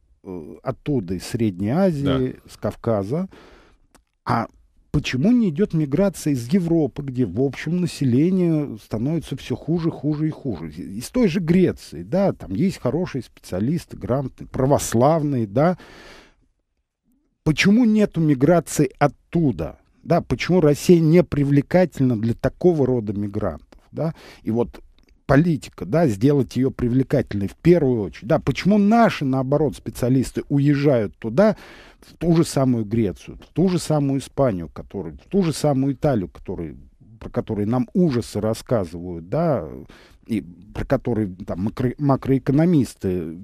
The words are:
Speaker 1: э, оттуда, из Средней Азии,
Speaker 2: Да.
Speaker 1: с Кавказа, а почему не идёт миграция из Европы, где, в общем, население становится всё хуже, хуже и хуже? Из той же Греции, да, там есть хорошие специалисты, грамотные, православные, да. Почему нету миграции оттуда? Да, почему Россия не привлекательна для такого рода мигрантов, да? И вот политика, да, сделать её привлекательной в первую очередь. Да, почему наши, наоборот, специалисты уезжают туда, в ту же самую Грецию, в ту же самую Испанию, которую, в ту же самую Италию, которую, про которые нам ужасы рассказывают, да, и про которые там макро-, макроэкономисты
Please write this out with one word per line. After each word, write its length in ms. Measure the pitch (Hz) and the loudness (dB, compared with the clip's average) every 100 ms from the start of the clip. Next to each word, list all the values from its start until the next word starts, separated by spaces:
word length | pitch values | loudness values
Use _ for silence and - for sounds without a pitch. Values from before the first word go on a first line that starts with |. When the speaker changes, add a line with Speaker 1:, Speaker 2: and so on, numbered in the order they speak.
| _ _ | _ _
Speaker 1:
э, 320 | 98 90 85 82 | -14 -14 -14 -14
оттуда, 500 | - - - 135 90 | -10 -8 -4 -4 -4
из 100 | 90 | -8
Средней 460 | - 117 110 87 101 | -6 -2 -2 -2 -2
Азии, 340 | 160 196 147 | 0 0 0
Speaker 2:
Да. 480 | 139 131 127 - - | -2 0 -2 -6 -18
Speaker 1:
с 60 | - | -8
Кавказа, 720 | 107 - 120 107 98 156 190 - - - _ _ _ _ _ _ - | -8 -4 -2 -2 0 -4 -6 -10 -20 -20 _ _ _ _ _ _ -2
а 200 | 117 - _ _ _ _ | -2 -2 _ _ _ _
почему 420 | 147 - 127 190 | -4 -2 0 2
не 180 | 247 208 | 4 2
идёт 240 | 147 208 | 0 0
миграция 600 | 165 151 151 196 - 156 | 0 0 0 0 0 -2
из 140 | 135 117 | -2 0
Европы, 560 | 190 165 165 139 - | 0 2 0 0 -4
где, 220 | 139 123 107 | -8 -2 -2
в 140 | 98 | 0
общем, 380 | 139 127 156 180 | -2 -2 -4 -2
население 1000 | 170 - 135 123 170 190 170 156 143 110 | -2 -2 0 2 2 2 2 0 -2 -10
становится 520 | - 107 135 165 - 139 | -8 -4 -2 -4 -6 -10
всё 200 | - 123 | -8 -8
хуже, 360 | - 175 160 | -2 -2 -2
хуже 380 | - 147 147 156 | -4 -4 -2 -2
и 20 | |
хуже? 400 | - 135 85 82 | -4 -8 -8 -8
Из 380 | 76 73 98 - | -12 -12 -12 -6
той 160 | 254 214 | 0 0
же 140 | 170 | 0
Греции, 600 | 160 185 156 - - - | 2 4 4 0 -10 -14
да, 320 | 92 185 190 | -4 0 0
там 180 | - 82 98 | -2 -6 -2
есть 240 | 185 - | -2 -2
хорошие 420 | 123 147 185 135 | -4 -4 -4 -8
специалисты, 760 | - _ - 92 117 170 - - | -10 _ -10 -4 -2 -4 -6 -10
грамотные, 500 | 98 131 127 - - | -4 -2 -4 -10 -10
православные, 1000 | - 135 135 - 117 139 160 147 131 107 | -2 2 2 2 2 4 2 0 -2 -2
да. 320 | 107 170 170 - - - - - _ _ _ _ _ _ _ _ _ _ _ | 2 2 0 -8 -20 -20 -20 -20 _ _ _ _ _ _ _ _ _ _ _
Почему 420 | 160 147 190 214 226 | -2 2 4 4 4
нету 340 | 214 208 165 | 4 2 2
миграции 680 | 156 135 147 170 - - 147 - | 0 4 4 4 2 -2 -2 2
оттуда? 800 | 147 - _ 170 147 85 80 - _ _ | 0 -2 _ 0 0 0 -6 -12 _ _
Да, 200 | - 165 | -2 -2
почему 380 | - 123 - 180 | 0 -4 0 4
Россия 380 | 151 143 - 170 | 4 2 6 6
не 240 | 156 175 | 8 4
привлекательна 960 | - 147 139 143 - 180 180 - 127 110 | 4 0 2 2 4 2 2 2 0 2
для 140 | 113 | -2
такого 540 | 113 131 - 180 160 127 | 0 -2 2 2 2 2
рода 260 | 123 107 | 0 -2
мигрантов, 640 | 101 104 101 98 76 - - _ | -4 -4 -4 -4 -6 -14 -20 _
да? 240 | 117 156 - - - | -6 -6 -6 -16 -12
И 80 | - | -4
вот 320 | 113 117 - - _ _ _ - | -2 -2 -6 -20 _ _ _ 2
политика, 580 | 139 175 139 - - 87 | 4 4 0 -6 -12 -2
да, 220 | 151 160 | 2 2
сделать 480 | 98 135 143 120 120 | 2 2 2 0 0
её 140 | 131 | -2
привлекательной 760 | - 123 131 131 139 - 101 98 | 0 0 0 2 0 0 -4 -6
в 80 | - | 0
первую 460 | 165 175 135 120 | 4 4 4 0
очередь. 240 | 90 - 104 | -2 -6 -2
Да, 120 | 180 | 0
почему 380 | - 131 180 214 | 0 -2 2 4
наши, 480 | 202 233 214 - 135 | 4 4 4 2 -2
наоборот, 500 | 131 131 147 151 - | -2 0 0 0 -4
специалисты 680 | 123 - 123 131 113 - - | -10 -4 0 2 0 -4 -2
уезжают 680 | 143 143 143 143 123 101 - | 2 2 4 4 2 0 -6
туда, 400 | 113 131 214 175 - - - _ - | -4 2 2 2 -8 -20 -20 _ -20
в 80 | - | -6
ту 180 | 165 165 | 0 2
же 80 | |
самую 420 | 151 143 131 117 104 | 2 2 0 0 0
Грецию, 520 | 113 101 80 - 110 | 0 -2 -4 -14 -20
в 140 | - | -10
ту 160 | - 185 | 0 0
же 120 | 175 | 0
самую 400 | - 151 139 135 | 0 0 0 -2
Испанию, 500 | - - 131 92 78 | -4 -2 0 0 -8
которую, 480 | - - 101 85 71 | -14 -12 -10 -10 -12
в 100 | - | -4
ту 140 | 196 | -2
же 100 | 165 | 0
самую 400 | - 147 131 135 131 | 0 0 0 -2 -2
Италию, 320 | 151 117 87 | 0 0 -4
которую, 500 | - - 85 80 60 - _ - 110 | -10 -12 -10 -10 -12 -20 _ -20 -18
про 120 | - | -10
которые 340 | - 95 104 104 | -8 -6 -4 -2
нам 240 | 123 120 185 | -2 -2 0
ужасы 440 | 175 120 - 104 | 2 0 -4 -4
рассказывают, 880 | 110 117 - 120 85 85 87 85 85 | -4 -4 -2 -4 -4 -8 -10 -12 -8
да, 400 | 139 170 120 78 64 - - - - - | -4 -2 -2 -6 -14 -18 -20 -20 -18 -8
и 140 | 110 87 87 107 - | -6 -6 -16 -16 -8
про 100 | - | -4
которые 500 | 131 127 110 101 92 101 | -2 -2 -2 -4 -6 -10
там 200 | 87 104 | -6 -6
макро-, 280 | - 127 - | -2 -6 -2
макроэкономисты 1400 | 143 131 - 135 - 139 175 160 107 - 95 90 82 85 | 0 0 0 -2 0 2 2 2 0 -4 -4 -4 -6 -12